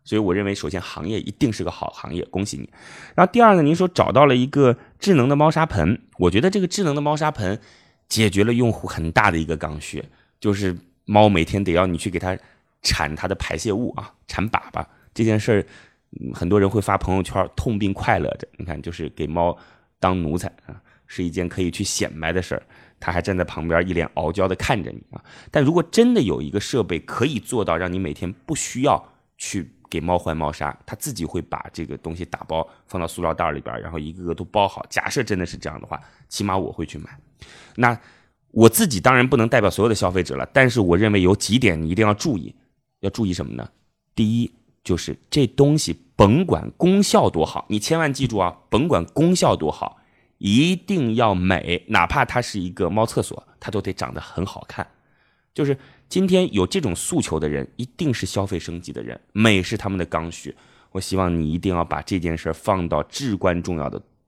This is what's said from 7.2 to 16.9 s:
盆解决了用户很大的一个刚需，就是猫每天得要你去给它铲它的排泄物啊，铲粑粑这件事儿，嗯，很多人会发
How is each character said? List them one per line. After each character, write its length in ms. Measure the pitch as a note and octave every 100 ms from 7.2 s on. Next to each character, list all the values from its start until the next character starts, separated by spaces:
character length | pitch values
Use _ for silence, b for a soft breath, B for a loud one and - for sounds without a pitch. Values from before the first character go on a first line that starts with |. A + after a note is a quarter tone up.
| D#3
盆 300 | C3+ F#2 G#2 b b b b -
解 220 | - A2
决 120 | F#2+
了 120 | G#2+
用 180 | A#2+ A#2+
户 160 | - F#2
很 240 | - D#2+
大 180 | - G#2+
的 60 | E2
一 80 |
个 100 | D#2
刚 240 | D#2+ D#2 D2+
需， 240 | - D2 - b b _
就 140 | G#2+
是 200 | G2 G2 F2 - _ -
猫 220 | G#2 G#2+
每 160 | F#2
天 180 | D#2+ G2+
得 100 | F#2+
要 120 | E2+
你 140 | F#2 E2+
去 100 | G#2
给 80 | F2
它 220 | F#2 F#2 b b b _
铲 340 | - - D2 D2+
它 100 | F2+
的 80 |
排 240 | F#2+ - E2
泄 140 | A2+
物 200 | G2+ A#2+ -
啊， 180 | - _ -
铲 200 | - G2+
粑 100 | - -
粑 100 | - D#2 b b
这 100 | -
件 160 | A2+ G#2+
事 140 | G#2
儿， 140 | G#2 B B B B _
嗯， 200 | - B1
很 160 | A#1+ E2+
多 100 | G#2
人 100 | G2
会 120 | G#2+
发 160 | G2